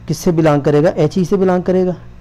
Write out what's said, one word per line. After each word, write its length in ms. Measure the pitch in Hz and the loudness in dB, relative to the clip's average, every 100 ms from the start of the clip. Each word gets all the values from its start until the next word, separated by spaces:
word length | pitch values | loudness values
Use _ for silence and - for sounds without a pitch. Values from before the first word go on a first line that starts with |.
| - | -10
किससे 240 | 151 190 | -4 -2
belong 300 | 165 156 147 | 2 2 2
करेगा, 280 | 151 147 170 | 2 2 2
एच 260 | 196 156 190 | 2 -2 0
ही 80 | |
से 120 | 180 196 | -2 0
belong 260 | 190 180 | 2 0
करेगा, 340 | 170 185 180 160 - - | 0 0 0 -4 -14 -14